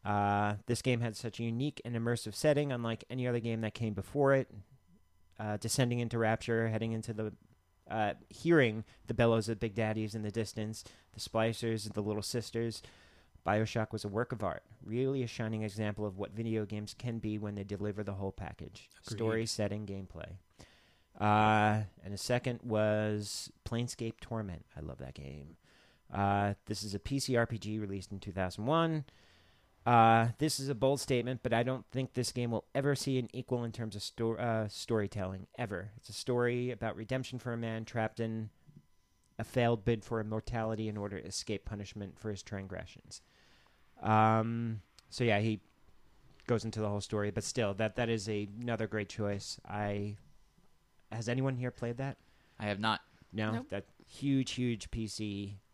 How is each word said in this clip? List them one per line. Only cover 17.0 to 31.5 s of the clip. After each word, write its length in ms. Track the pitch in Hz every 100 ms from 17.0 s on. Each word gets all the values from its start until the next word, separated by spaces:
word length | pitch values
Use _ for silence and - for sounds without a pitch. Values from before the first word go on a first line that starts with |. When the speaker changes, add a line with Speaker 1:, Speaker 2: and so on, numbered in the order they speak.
| 120 117
Speaker 1:
be 180 | 110 107
when 160 | 104
they 100 | 101
deliver 400 | 98 101 104 98
the 100 | 101
whole 180 | 95 98
package. 580 | - 95 - - - - - -
Speaker 2:
Agreed. 120 | 107
Speaker 1:
Story, 280 | 113 110 113
setting, 400 | - 104 104 104
gameplay. 520 | 98 95 82 78 92 _ _ - - _ _ _ -
Uh, 640 | 107 107 107 107 107 107 104 -
and 80 | 85
the 40 | 101
second 420 | - 123 127 120
was 880 | 123 107 107 107 107 107 101 - - - -
Planescape 540 | 117 120 - 113 -
Torment. 460 | - 113 104 85 - -
I 40 |
love 180 | 76 64
that 160 | 65
game. 440 | 67 69 73 73 87 _ _ _ _ _
Uh, 440 | - 101 101 101 101 -
this 180 | 104
is 120 | 107 98
a 40 |
P 200 | - 139
C 160 | - 120
R 100 | 117
P 120 | 113
G 180 | 104 107
released 320 | 104 98 92
in 80 | 101
two 120 | 104
thousand 340 | 92 92 - 110
one. 400 | 160 165 156 143 - - - _ _ _ _ -
Uh, 440 | 120 113 113 117 -
this 200 | 156 -
is 100 | 135
a 60 | 123
bold 240 | 131 139
statement, 420 | - 127 120 127
but 100 | 127